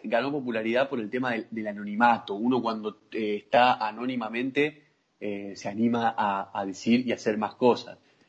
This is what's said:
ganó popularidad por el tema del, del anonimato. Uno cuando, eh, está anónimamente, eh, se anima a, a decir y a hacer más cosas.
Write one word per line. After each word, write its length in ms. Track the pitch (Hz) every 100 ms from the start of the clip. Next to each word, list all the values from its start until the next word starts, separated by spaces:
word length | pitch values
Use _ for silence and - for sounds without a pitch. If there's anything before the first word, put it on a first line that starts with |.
ganó 260 | 113 117 135
popularidad 580 | 147 123 110 110 120 139
por 120 | 127
el 100 | 104
tema 220 | 123 127
del, 160 | 113 -
del 160 | 110 107
anonimato. 680 | 101 104 104 117 113 -
Uno 280 | 101 120 127
cuando, 380 | 113 110 107 - -
eh, 320 | 113 107 104
está 400 | - 120 123 120 110
anónimamente, 960 | 110 127 123 110 117 135 135 147 147 _ _ _ -
eh, 360 | 104 101 101 92
se 120 | 104
anima 460 | 104 117 117 113 110
a, 340 | 104 98 - 107
a 60 |
decir 400 | 98 90 113 120 123
y 40 |
a 60 | 101
hacer 200 | 113 107
más 200 | 104 -
cosas. 420 | 123 110 - - _ _